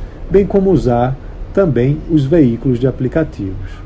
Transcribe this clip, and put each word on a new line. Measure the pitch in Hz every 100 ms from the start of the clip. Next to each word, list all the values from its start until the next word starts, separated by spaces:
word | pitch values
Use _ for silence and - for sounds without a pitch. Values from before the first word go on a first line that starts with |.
| - - -
bem | 185 185
como | 196 190
usar | 156 117 120 123 135 - - -
também | - 190 120 131 151 -
os | 160 135
veículos | 170 127 113 139 117
de | 127
aplicativos. | - 123 160 156 - 95 95 - -